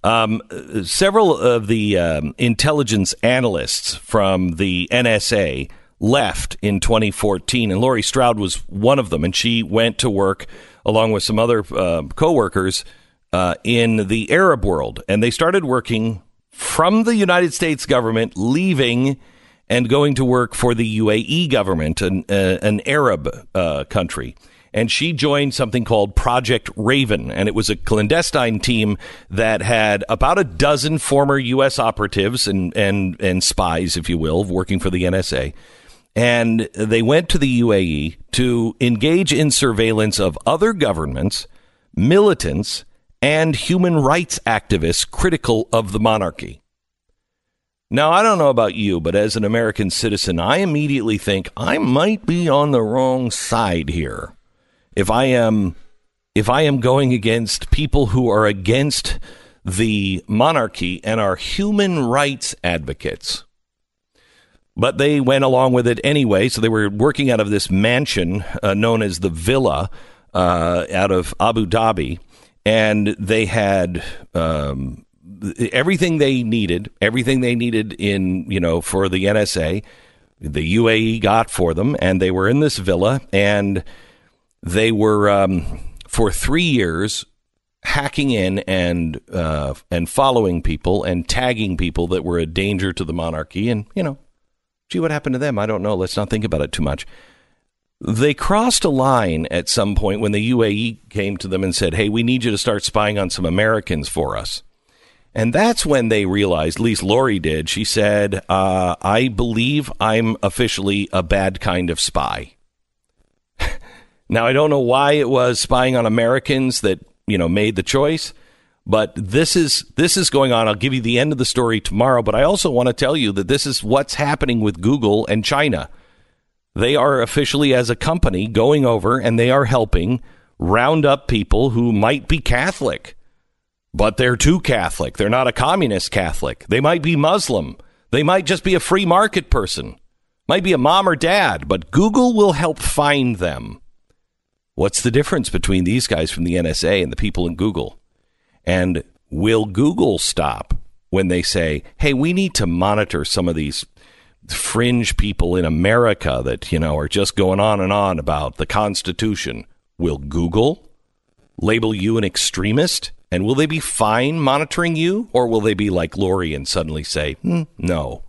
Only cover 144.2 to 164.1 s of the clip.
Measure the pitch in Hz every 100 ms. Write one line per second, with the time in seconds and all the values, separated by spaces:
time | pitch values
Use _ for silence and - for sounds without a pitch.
144.2 | _ _ _ _ _ - 95 - 123 120
145.2 | 143 170 113 95 - 92 87 120 - 90
146.2 | 82 - 85 87 82 78 82 98 80 62
147.2 | 104 95 87 82 104 87 53 - _ _
148.2 | _ _ _ _ - 92 90 82 - _
149.2 | _ 73 101 113 107 92 143 175 151 92
150.2 | - - 76 55 - - - - _ 92
151.2 | 92 90 85 98 80 76 - - 151 131
152.2 | 156 180 196 - 98 87 95 104 101 80
153.2 | 76 - 90 80 73 - - _ _ _
154.2 | _ _ - - - 110 120 123 110 -
155.2 | 104 98 87 90 82 80 92 117 117 98
156.2 | 82 64 64 57 - 80 80 76 73 -
157.2 | 98 - 92 95 107 104 92 101 98 85
158.2 | 69 73 71 - 78 104 107 98 - 87
159.2 | 113 104 - 57 - _ _ - 85 69
160.2 | 71 80 85 98 123 180 - _ _ _
161.2 | _ _ _ - - 113 110 107 98 113
162.2 | 101 - - - 101 123 175 - - -
163.2 | _ 90 101 131 151 160 - - 107